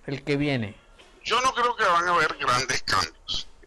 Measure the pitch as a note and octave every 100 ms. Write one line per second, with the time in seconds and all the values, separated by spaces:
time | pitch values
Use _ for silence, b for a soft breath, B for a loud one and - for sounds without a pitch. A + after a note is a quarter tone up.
0 | - C3+ - C#3+ D3 C3 G2+ - - -
1 | - - - A#3 C4 A#3+ B3 A3 G3+ E3+
2 | F3 E3+ D#3 - C3+ B2 B2+ C3 - F#2+
3 | E2 - - - - -